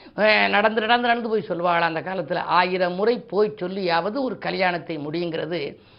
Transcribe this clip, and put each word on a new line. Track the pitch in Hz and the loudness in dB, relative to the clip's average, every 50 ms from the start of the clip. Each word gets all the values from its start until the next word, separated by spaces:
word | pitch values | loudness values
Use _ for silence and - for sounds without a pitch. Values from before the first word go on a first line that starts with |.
| - - - | -20 -10 -2
அஹ், | - 208 214 214 208 202 196 | 2 4 4 4 4 4 4
நடந்து | 196 202 214 220 220 226 | 4 4 4 4 2 2
நடந்து | 214 220 240 240 240 | 2 2 2 2 4
நடந்து | 240 233 240 226 220 | 2 0 0 0 -2
போய் | 220 214 - | -2 -2 -2
சொல்லுவாள் | - 180 170 175 180 170 170 | -2 -4 0 0 2 2 2
அந்த | 170 165 160 160 | 2 0 0 -2
காலத்துல. | 151 180 190 190 160 139 175 | -6 -6 -6 -6 -4 -4 -4
ஆயிரம் | 165 - 160 160 175 185 185 185 180 185 175 175 | -4 -2 2 2 2 2 2 2 0 0 0 0
முறை | 185 208 233 247 214 | 0 2 0 0 0
போய் | - - 175 202 214 208 | -2 -4 0 0 0 0
சொல்லியாவது | 214 - 190 180 190 202 190 170 165 170 170 202 214 277 | 0 -6 -8 -6 -4 -4 0 0 0 0 0 0 -2 -2
ஒரு | 262 247 202 | -4 -4 -6
கல்யாணத்தை | 143 - 175 180 185 190 180 175 170 - - 165 | -6 -6 -4 -2 0 0 0 0 -2 -4 -6 -8
முடியுங்கிறது | 151 143 151 151 170 175 170 160 160 156 156 175 160 139 147 - - - - - | -6 -6 -6 -4 -4 -4 -4 -4 -6 -6 -4 -4 -6 -6 -8 -10 -14 -20 -20 -20